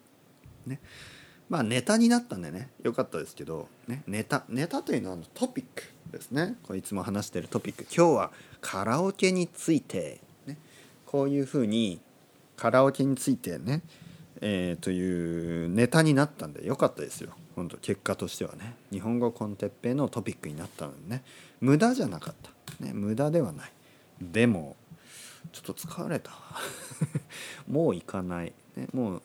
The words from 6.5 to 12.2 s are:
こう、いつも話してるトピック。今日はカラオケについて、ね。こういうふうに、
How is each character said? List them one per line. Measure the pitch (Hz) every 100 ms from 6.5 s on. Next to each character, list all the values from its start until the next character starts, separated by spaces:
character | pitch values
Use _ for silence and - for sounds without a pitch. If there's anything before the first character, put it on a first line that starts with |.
| 247
こ | -
う、 | 95
い |
つ | - 98
も |
話 | 92 101 104
し |
て | 90
る | 82
ト | 117
ピ | -
ッ | -
ク。 |
今 | - - 170
日 | 123
は | 90 - - -
カ | - 95
ラ | 104 127
オ | 190
ケ | - 190
に | 185 175
つ | - -
い | 156
て、 | - 95 76 - - - -
ね。 | 151 - - - - -
こ | 143 139
う |
い | 143
う | 135
ふ | 147
う | 107
に、 | 110 110 85 - -